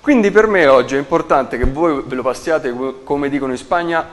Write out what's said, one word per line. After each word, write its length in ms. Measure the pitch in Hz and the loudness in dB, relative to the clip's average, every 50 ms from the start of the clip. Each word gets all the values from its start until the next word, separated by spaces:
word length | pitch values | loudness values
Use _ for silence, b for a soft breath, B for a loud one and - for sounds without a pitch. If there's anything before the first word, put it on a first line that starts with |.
Quindi 280 | - 294 294 240 202 202 | 2 2 2 4 4 4
per 160 | 190 214 220 | 4 4 2
me 200 | 220 208 185 160 | 4 4 4 6
oggi 300 | 139 135 127 123 120 135 | 6 6 4 4 2 -2
è 20 | 139 | -4
importante 580 | 143 139 170 160 156 - 170 139 131 165 139 | -2 0 -2 -2 0 2 0 0 0 -2 -4
che 80 | 117 123 | -2 -2
voi 380 | 131 135 147 170 170 151 135 131 | -2 0 0 0 0 0 -2 -4
ve 120 | - 135 | -6 -8
lo 60 | 127 | -4
passiate, 520 | 117 131 120 - - 170 160 151 151 131 120 123 131 135 131 - | -4 -4 -4 -4 -4 -2 -2 -2 -2 -4 -6 -4 -6 -8 -8 -10
come 280 | - - 143 143 143 143 | -6 -6 -4 -4 -2 -4
dicono 220 | 139 143 139 131 | -4 -4 -4 -4
in 40 | 127 | -6
Spagna 500 | 123 - - 185 175 170 170 170 165 - - | -8 -4 -4 -4 -2 -2 -2 -4 -4 -4 -6